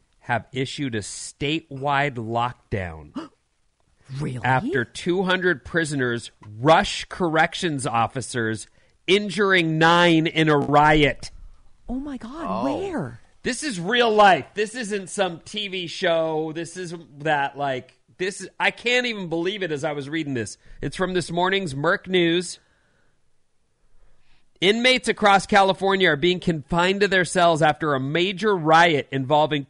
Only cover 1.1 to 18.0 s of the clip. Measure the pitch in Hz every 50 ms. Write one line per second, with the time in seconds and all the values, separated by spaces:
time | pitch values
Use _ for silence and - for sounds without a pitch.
1.1 | - - - - - - 143 143 156 160 - - 139 131 139 147 139 139 143 147
2.1 | 120 120 110 110 117 120 120 123 - _ _ - 117 98 90 85 80 76 73 76
3.1 | - 320 320 - _ _ _ _ _ _ _ _ _ _ _ _ _ _ _ -
4.1 | 131 139 151 131 123 120 123 127 131 127 214 285 226 127 113 - - - - 180
5.1 | 175 196 185 185 185 185 180 180 156 120 - - - 165 165 139 151 135 127 120
6.1 | 120 117 - - _ _ - 107 107 110 131 156 165 190 196 - - - - -
7.1 | - - 185 160 156 156 165 170 - - 185 165 147 131 123 127 113 117 113 104
8.1 | - 131 110 - - 120 113 110 110 - - - _ _ _ _ _ _ _ 165
9.1 | 190 208 208 196 156 208 202 190 185 180 165 160 160 156 160 165 175 175 175 175
10.1 | 165 160 160 170 - 160 160 156 151 143 135 135 147 147 151 156 156 156 143 131
11.1 | - - - - - - - - - - - - - _ - - 247 269 285 294
12.1 | 269 240 226 233 285 330 - 185 202 220 254 277 294 330 392 392 330 233 143 113
13.1 | 117 - - _ _ _ - 214 247 - 302 294 196 175 165 196 247 240 240 226
14.1 | 214 208 208 196 170 139 120 - - 202 220 208 240 254 220 190 208 196 190 -
15.1 | - 202 190 175 165 151 - - 208 214 208 190 185 185 175 151 - - 190 170
16.1 | 165 165 160 160 160 156 160 160 151 165 165 - - 185 185 160 175 170 139 104
17.1 | 143 139 147 156 151 143 139 135 131 139 143 135 131 127 - _ _ _